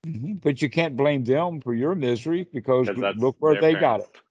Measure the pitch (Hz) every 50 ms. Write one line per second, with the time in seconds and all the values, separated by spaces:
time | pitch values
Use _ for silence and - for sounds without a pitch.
0 | - 160 160 107 123 180 214 180 - 147 139 - 151 127 - 165 165 160 135 117
1 | 139 147 147 135 123 117 131 151 175 180 165 147 - 127 120 117 131 160 196 180
2 | 135 123 123 113 120 156 165 180 180 _ - 127 107 127 127 127 127 101 98 120
3 | 101 98 98 107 120 135 127 _ 151 156 151 - 160 160 160 - 165 135 113 98
4 | 95 - _ - _ _